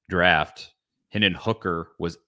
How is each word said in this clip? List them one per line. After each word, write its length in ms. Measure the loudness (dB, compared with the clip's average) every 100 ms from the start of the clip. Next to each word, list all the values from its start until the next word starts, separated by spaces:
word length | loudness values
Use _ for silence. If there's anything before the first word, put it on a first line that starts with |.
| -6
draft, 600 | 2 4 4 0 -10 -20 _ _ _ _
Hendon 260 | 0 0 0
Hooker 540 | -4 -4 -4 -6 -8 -8
was 180 | -8 -8